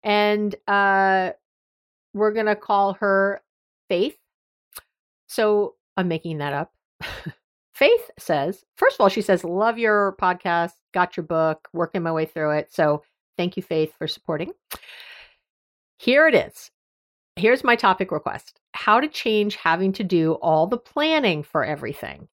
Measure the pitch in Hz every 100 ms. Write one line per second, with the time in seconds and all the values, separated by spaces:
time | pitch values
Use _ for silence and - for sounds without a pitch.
0 | 220 208 208 208 208 - - 202 196 196
1 | 196 190 185 - _ _ _ _ _ _
2 | _ 202 214 214 214 208 - 202 196 190
3 | 202 196 196 196 _ _ _ _ _ 180
4 | 254 - _ _ _ _ _ - _ _
5 | _ _ _ - 214 208 202 _ _ -
6 | 180 165 170 156 143 143 165 _ _ _
7 | - - - - _ _ _ - 285 466
8 | - - - 151 147 202 _ - 494 -
9 | 202 214 202 185 170 180 220 233 226 208
10 | 196 190 185 180 190 170 170 _ _ -
11 | 180 - 160 165 160 156 - 170 170 190
12 | 165 160 156 165 151 151 147 - 156 151
13 | _ _ _ - 180 190 - 160 156 _
14 | 156 - - 156 190 - _ - - -
15 | - - - _ _ _ _ _ _ _
16 | - 269 320 220 - - - _ _ _
17 | _ _ _ - 214 262 262 240 202 185
18 | 190 156 - - - _ _ - - 220
19 | 302 - 226 214 208 - 170 165 190 190
20 | 190 175 160 160 160 160 175 240 - -
21 | 311 311 240 151 147 156 127 147 143 -
22 | - 69 -